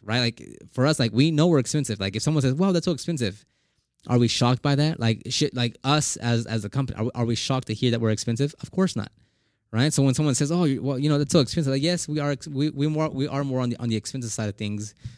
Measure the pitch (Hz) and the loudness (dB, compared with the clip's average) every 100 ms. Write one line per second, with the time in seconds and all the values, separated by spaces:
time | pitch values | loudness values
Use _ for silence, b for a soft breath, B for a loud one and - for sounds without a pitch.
0 | - 117 117 113 - - - - 135 151 | -4 0 0 -4 -18 -20 -10 0 2 4
1 | 117 110 156 147 170 151 120 151 135 98 | 2 4 4 6 4 4 2 -2 -2 -2
2 | 98 107 147 156 131 135 196 175 180 151 | -2 -2 0 2 2 2 2 2 0 -4
3 | - 156 110 101 _ _ _ _ _ _ | -4 -2 -4 -4 _ _ _ _ _ _
4 | - 123 120 - 123 127 143 139 151 - | 0 4 4 4 2 2 2 2 0 0
5 | 113 110 - - 151 127 120 - 131 151 | -2 -2 -4 -2 -2 -2 -4 -4 0 0
6 | - - 117 117 117 113 101 135 131 - | 0 -4 -2 -2 -2 -6 -4 -4 -4 -4
7 | 117 120 117 113 - 131 - 110 127 117 | -4 -2 -2 -2 -2 -4 -4 -2 0 2
8 | 113 107 - 117 143 - - - 185 - | 0 0 -2 0 -2 -4 -6 0 0 0
9 | - _ _ _ _ _ _ 110 147 147 | -8 _ _ _ _ _ _ 0 2 4
10 | 135 123 151 123 147 175 160 131 131 131 | 2 4 2 2 0 2 2 0 -2 -2
11 | 147 147 143 170 127 - 139 135 156 175 | 0 2 4 4 4 0 0 0 0 -2
12 | - 151 143 139 156 139 151 139 151 151 | -4 -4 -2 -4 -6 -2 -2 0 -2 0
13 | 156 131 143 139 143 127 123 117 117 110 | -2 -2 -2 -2 -2 -2 -2 -2 -2 -2
14 | - 135 117 - 107 - 104 104 104 - | -4 -8 -8 -4 -4 -4 -6 -6 -10 -14
15 | B | B